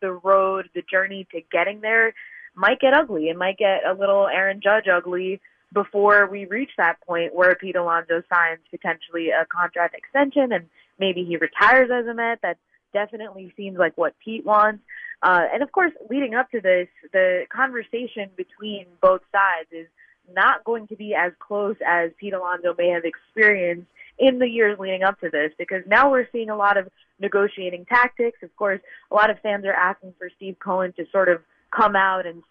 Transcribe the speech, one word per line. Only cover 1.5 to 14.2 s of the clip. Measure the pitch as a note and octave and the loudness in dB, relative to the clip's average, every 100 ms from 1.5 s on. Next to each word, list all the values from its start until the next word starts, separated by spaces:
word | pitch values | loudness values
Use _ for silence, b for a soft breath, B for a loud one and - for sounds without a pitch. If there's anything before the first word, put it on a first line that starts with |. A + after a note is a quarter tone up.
getting | F3 F3+ G#3 | -2 -2 -4
there | G#3+ A3+ A3+ B B B B | 0 2 2 B B B B
might | - G3 C4 | 0 0 4
get | C4 | 4
ugly. | C#4+ C#4+ F3+ D#3 | 4 2 -2 -4
It | E3+ | -2
might | F#3 F#3+ | -4 0
get | G3+ F#3+ | 0 2
a | D3+ | 0
little | F#3 G3 G3 G3 | -2 2 2 2
Aaron | D#3+ G3 G3 | 2 0 0
Judge | G3+ G#3+ G3+ | 2 2 2
ugly | F3 F3+ F3+ F#3 F#3+ b b _ | 0 0 -4 -4 -8 b b _
before | G3+ G3 G#3 G#3 G#3 G3 | -4 -2 2 4 6 4
we | G3+ F#3+ | -2 -8
reach | G#3 C#4 - | -6 -6 0
that | E3+ E3 - | 0 0 -4
point | E3+ E3+ | -4 -4
where | E3+ F3+ | 2 2
Pete | F#3 F#3+ F3+ | 2 -2 -4
Alonso | F3 E3 E3+ E3+ F3 | 0 -2 -2 -4 -2
signs | F3 E3 E3 _ | 0 0 -4 _
potentially | F3 F3+ E3 - E3+ D#3+ | -10 -6 -6 -8 -6 -2
a | C#3+ E3 | -2 -2
contract | F3 F3 E3+ E3+ | -4 -4 -2 -4
extension | - - C4+ C#4+ C#4+ C4 | -4 -6 0 0 2 0
and | G3 E3+ b b _ | -2 -6 b b _
maybe | F#3+ F3+ | -4 -2
he | F3 E3 | -4 -4
retires | D#3 - G#3 C4 B3 | -4 2 4 6 4
as | B3 A#3 | 0 -4
a | |
Met. | A#3 A#3 A#3 | -4 -4 -4
That | F3+ - _ _ _ | -6 -8 _ _ _
definitely | G3+ G#3 A3 G#3+ F#3+ F#3 - | -6 -6 -8 -16 -16 -18 -14
seems | G3 F#3 | -12 -2
like | E3 E3 | -2 0
what | D#3+ - | -4 -4